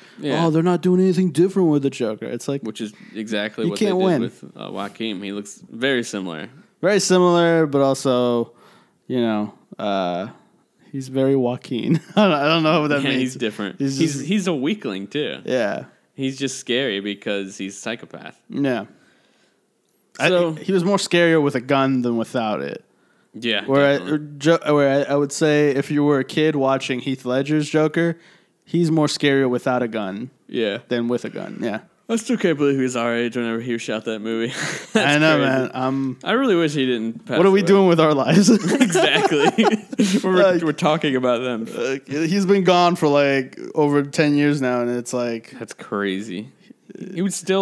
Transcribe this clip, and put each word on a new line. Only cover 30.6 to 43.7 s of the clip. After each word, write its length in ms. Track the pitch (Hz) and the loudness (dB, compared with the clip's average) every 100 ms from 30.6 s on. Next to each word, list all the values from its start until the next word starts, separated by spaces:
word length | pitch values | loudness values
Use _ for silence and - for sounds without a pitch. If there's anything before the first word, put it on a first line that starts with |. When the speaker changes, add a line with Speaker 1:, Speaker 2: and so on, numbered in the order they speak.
| 110 104 - | -4 -4 -4
Speaker 2:
than 200 | 120 117 | -4 -2
with 180 | 123 104 | -4 -4
a 40 | |
gun. 300 | - - - | -10 -12 -8
Yeah. 200 | 113 107 - _ - | -6 -6 -10 _ -6
Speaker 1:
I 40 | 226 | -4
still 220 | - 240 | -2 0
can't 200 | 190 147 | 0 2
believe 180 | 143 139 | 2 2
he 40 | |
was 140 | 127 123 | 0 -2
our 200 | 117 117 | -2 -2
age 220 | 120 120 | -2 -4
whenever 240 | 117 113 | -4 -4
he 160 | 123 117 | -4 -6
shot 280 | - 110 110 | -4 -6 -6
that 120 | 110 | -6
movie. 280 | 107 113 117 | -4 -4 -4
<laughs> 460 | 131 151 - - | -4 -8 -10 -4
That's 220 | 220 165 147 | 0 2 4
Speaker 2:
I 40 | |
know, 180 | 156 151 | 4 4
Speaker 1:
crazy. 100 | 139 | 2
Speaker 2:
man. 240 | 131 127 127 | 0 -2 -4
Um, 420 | 131 135 135 127 | -4 -2 -4 -6
Speaker 1:
I 80 | 160 | -2
really 240 | 226 269 175 | 0 2 2
wish 180 | 160 | 2
he 140 | 147 131 | 0 0
didn't 360 | 120 113 113 - | 0 -4 -8 -2
pass 100 | 123 | 2
Speaker 2:
what 80 | 190 | 4
are 60 | |
we 80 | 190 | 4
Speaker 1:
away. 80 | 175 | 6
Speaker 2:
doing 200 | 196 190 | 6 6
with 120 | 165 | 6
our 160 | 160 147 | 4 4
lives? 340 | 123 165 202 | 4 4 6
<laughs> 320 | 220 175 277 | 4 2 2
Speaker 1:
Exactly. 800 | 247 170 - 196 403 147 143 - 226 214 - - | 2 2 2 4 2 4 2 4 2 0 -4 -2
<laughs> 240 | 202 196 | 0 2
We're, 100 | 190 185 196 | 2 4 4
Speaker 2:
Like, 100 | 180 | 4
Speaker 1:
we're 80 | 165 | 0
talking 440 | 147 170 156 151 131 | 0 0 0 0 0
about 260 | 127 120 | 0 0
them. 240 | 127 117 113 | -2 -4 -6
Speaker 2:
uh, 260 | - 120 135 - | -6 -4 -6 -6
he's 400 | 143 165 202 185 | -4 0 0 2
been 160 | 202 | 4
gone 320 | 180 180 175 170 | 6 4 4 4
for, 120 | 151 | 2
like, 520 | 143 139 135 131 - - | 4 4 2 -2 -8 -6